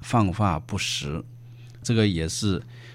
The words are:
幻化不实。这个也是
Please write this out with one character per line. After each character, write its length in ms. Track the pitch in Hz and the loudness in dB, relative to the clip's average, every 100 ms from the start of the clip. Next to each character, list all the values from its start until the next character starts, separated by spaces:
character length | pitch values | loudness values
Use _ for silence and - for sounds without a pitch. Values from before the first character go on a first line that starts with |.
幻 320 | - 123 101 | 0 2 2
化 260 | 87 104 78 | 2 2 2
不 200 | - 98 | -2 -4
实。 440 | - - 71 78 - - - - - - | -4 -4 -4 -6 -8 -16 -20 -20 -20 -10
这 100 | - | 0
个 160 | 117 107 | 4 4
也 180 | 87 80 | 2 -2
是 360 | - 104 87 - - - | 0 0 0 -4 -16 -18